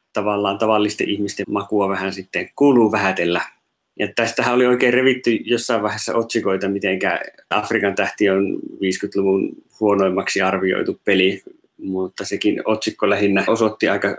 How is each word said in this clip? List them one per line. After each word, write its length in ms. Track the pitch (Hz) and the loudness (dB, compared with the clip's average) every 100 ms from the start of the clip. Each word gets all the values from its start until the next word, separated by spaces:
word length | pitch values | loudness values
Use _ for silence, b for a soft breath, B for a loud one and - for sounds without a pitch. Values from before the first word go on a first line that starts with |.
| _ | _
tavallaan 460 | 113 104 101 101 101 | -4 -2 0 -2 0
tavallisten 500 | 110 107 107 - - | 2 2 2 0 -4
ihmisten 380 | 101 98 - 98 | -2 -4 -4 -4
makua 400 | 104 98 107 98 | -4 -2 0 0
vähän 240 | 92 95 | 0 -4
sitten 380 | 95 92 87 90 - | -6 -8 -8 -8 2
kuuluu 360 | 143 123 110 | 4 6 4
vähätellä. 480 | 98 98 92 85 85 - - _ _ _ - | 4 0 0 0 -2 -4 -12 _ _ _ -6
Ja 100 | 104 - | -4 -2
tästähän 380 | 113 - 120 | -2 0 0
oli 120 | 123 123 | 4 4
oikein 280 | 123 127 | 4 4
revitty 400 | 120 131 131 120 113 | 4 2 2 0 0
jossain 380 | 110 120 - 113 | 0 -2 0 0
vaiheessa 320 | 104 110 - | -2 -4 -2
otsikoita, 540 | 117 113 117 98 95 98 | -2 0 -2 0 0 -2
mitenkä 520 | 98 98 95 95 87 - - _ | -2 -2 -2 -2 -4 -6 -16 _
Afrikan 440 | - 104 101 98 | -4 -2 0 0
tähti 360 | 98 98 - 104 | -2 -4 0 2
on 280 | 95 98 - - - | 2 0 -4 -10 -6
viisikymmentäluvun 720 | 95 92 101 98 98 95 92 - _ _ | -4 -2 -4 -2 0 0 -2 -6 _ _
huonoimmaksi 600 | 107 101 95 92 95 98 | 2 2 2 0 -2 0
arvioitu 600 | 95 95 95 95 - - | 0 0 0 0 -2 -4
peli, 380 | - 95 95 101 - - _ - | 0 2 2 0 -8 -20 _ -12
mutta 460 | 98 95 92 - | -6 -4 -4 -6
sekin 380 | 98 101 107 98 | -6 -2 0 0
otsikko 460 | 107 110 - - 101 | -2 -2 -4 -2 -2
lähinnä 340 | 101 101 95 92 | 2 2 2 0
osoitti 420 | 113 110 - 107 | 2 0 0 0
aika 280 | 98 101 | 0 -2